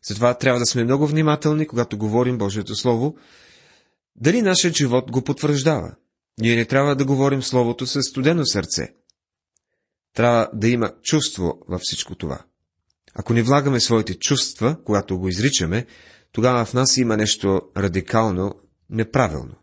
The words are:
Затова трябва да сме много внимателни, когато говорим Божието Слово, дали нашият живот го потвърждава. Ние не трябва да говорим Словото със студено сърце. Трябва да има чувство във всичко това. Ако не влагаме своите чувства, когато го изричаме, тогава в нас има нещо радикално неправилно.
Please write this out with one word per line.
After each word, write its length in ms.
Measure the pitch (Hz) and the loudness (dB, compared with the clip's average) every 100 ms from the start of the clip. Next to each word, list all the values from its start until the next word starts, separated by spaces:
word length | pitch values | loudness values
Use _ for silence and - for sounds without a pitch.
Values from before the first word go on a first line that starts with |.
| - | -10
Затова 300 | 104 120 123 | 0 0 2
трябва 220 | 135 123 | 0 2
да 60 | 117 | 0
сме 180 | 123 | 0
много 240 | 117 135 147 | 0 2 2
внимателни, 600 | 156 156 147 156 151 151 | 2 2 2 0 0 -2
когато 300 | 117 117 104 | -2 -4 -2
говорим 400 | 107 113 123 123 | 0 2 0 0
Божието 380 | 101 101 98 107 | -2 -4 -6 -4
Слово, 420 | 127 117 135 151 _ - - - _ _ _ _ _ _ | 0 0 0 -6 _ -20 -20 -20 _ _ _ _ _ _
дали 260 | 120 220 | 0 2
нашият 360 | 208 185 180 160 | 2 2 0 0
живот 340 | 143 123 131 | 0 0 0
го 120 | 123 | -4
потвърждава. 720 | 135 135 151 147 135 147 85 - _ _ _ - | -2 -4 0 0 2 0 -4 -12 _ _ _ -2
Ние 160 | 113 117 | 0 2
не 100 | 117 | 2
трябва 300 | 135 143 135 | 2 2 0
да 100 | 135 | 0
говорим 380 | 135 139 139 | 2 2 0
Словото 440 | 127 127 120 120 127 | 0 0 0 -2 -4
със 180 | 139 131 | -4 -4
студено 400 | - 135 170 135 | 0 0 2 0
сърце. 500 | 104 87 - 62 _ _ _ _ _ _ _ _ _ _ _ _ | -2 -2 -6 -6 _ _ _ _ _ _ _ _ _ _ _ _
Трябва 360 | - 120 120 110 | 0 2 2 0
да 140 | 110 110 | 0 0
има 260 | 120 113 - | 2 -2 -4
чувство 580 | - 156 - - 85 - - | -2 0 0 -4 -4 -4 -8
във 140 | 90 | -8
всичко 320 | - - - - | -6 -8 -10 -8
това. 300 | 80 67 - _ _ _ _ _ _ | -8 -8 -12 _ _ _ _ _ _
Ако 200 | - - | -14 0
не 100 | 117 | 0
влагаме 360 | 117 143 139 127 | 4 2 2 0
своите 400 | - 117 104 95 | 2 2 0 -4
чувства, 640 | - 139 - - 113 160 - | 0 0 0 -2 -2 -2 -2
когато 340 | 104 95 92 | -2 0 -4
го 100 | 95 | -2
изричаме, 560 | 90 123 135 82 101 123 - - - _ | 0 0 0 0 -2 -4 -16 -20 -20 _
тогава 340 | - 120 123 113 | 0 2 2 0
в 80 | |
нас 240 | 123 131 - | 0 0 2
има 200 | 120 107 | 2 2
нещо 440 | 107 - 98 95 - - | 0 0 0 0 -2 -2
радикално 760 | 98 87 85 117 113 90 98 - _ _ _ | -2 -2 0 0 0 0 -4 -6 _ _ _
неправилно. 680 | 110 110 139 113 76 57 - | -4 -2 0 0 -2 -10 -18